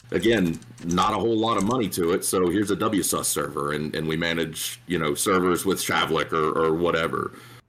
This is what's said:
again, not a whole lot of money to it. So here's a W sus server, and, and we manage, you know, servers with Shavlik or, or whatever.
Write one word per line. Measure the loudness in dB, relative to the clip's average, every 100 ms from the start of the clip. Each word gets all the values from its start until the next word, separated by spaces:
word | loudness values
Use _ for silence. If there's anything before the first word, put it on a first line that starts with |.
| -6
again, | 0 2 4 2 -2 -10 -10 -2
not | 0 2
a | 0
whole | 0 0
lot | 0 0
of |
money | 0 0 -2
to | 0 0
it. | 0
So | 0 2 2
here's | 2 0
a | 0
W | 0 0
sus | 0 -2 -2
server, | -2 -4 -4 -2
and, | -2 -4 -4
and | -2
we | -2
manage, | 0 0 -2 -4 -8 -8 -4
you | -2
know, | 0
servers | 0 2 2 4 2
with | 0 0
Shavlik | 0 0 0 0 0
or, | 0 0 2
or | 2
whatever. | 2 2 2 0 -2 -6 -10 -20 -20